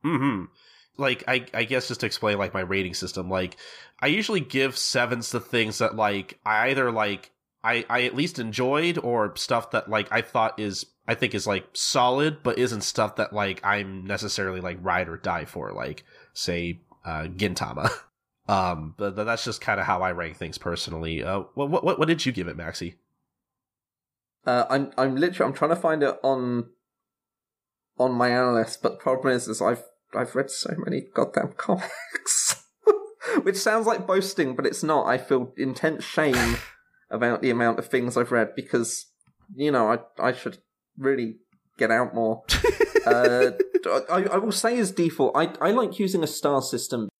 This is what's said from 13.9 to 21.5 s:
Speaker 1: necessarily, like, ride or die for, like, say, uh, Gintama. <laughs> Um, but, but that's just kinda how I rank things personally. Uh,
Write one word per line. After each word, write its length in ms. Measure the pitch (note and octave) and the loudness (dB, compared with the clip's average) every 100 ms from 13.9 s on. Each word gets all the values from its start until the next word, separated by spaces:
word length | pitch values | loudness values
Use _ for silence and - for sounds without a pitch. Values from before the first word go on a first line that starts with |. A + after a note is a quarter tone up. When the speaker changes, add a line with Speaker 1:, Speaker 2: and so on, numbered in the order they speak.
| F#2+ F#2+ | -8 -6
Speaker 1:
necessarily, 540 | G2 G#2 - F#2+ F#2 | -4 -4 -2 -2 -4
like, 160 | F2+ F2 | -6 -4
ride 260 | F#2 F2+ E2+ | 0 0 0
or 80 | E2 | -4
die 300 | F#2+ E2+ D2+ | -4 -4 -6
for, 260 | - A1+ | -8 -8
like, 320 | G1+ B1+ - _ - - | -6 -8 -10 _ -20 -20
say, 460 | - - F2 F2 E2+ _ _ E2 | -8 -4 -2 -2 -6 _ _ -8
uh, 220 | D#2 E2 | -6 -6
Gintama. 600 | F#2 G2+ F2+ - C2+ - | -2 -2 -2 -6 -2 -2
<laughs> 60 | - - _ _ _ - | -4 -14 _ _ _ 0
Um, 460 | G2 F#2 E2+ D#2 D#2 | 2 2 -2 -8 -6
but, 200 | G2+ G2 | -6 -2
but 80 | |
that's 200 | G#2+ A#2 | -2 -2
just 160 | - A2 | -4 -4
kinda 220 | - G2+ | -2 0
how 200 | F2 F#2 | 0 0
I 100 | F#2 | 0
rank 240 | F2 E2+ D#2 | -2 -8 -8
things 220 | E2 - | -10 -6
personally. 640 | F2 E2+ - E2 E2 D#2+ | -6 -6 -6 -6 -4 -4
Uh, 220 | C#2+ G2 - | -4 -4 -6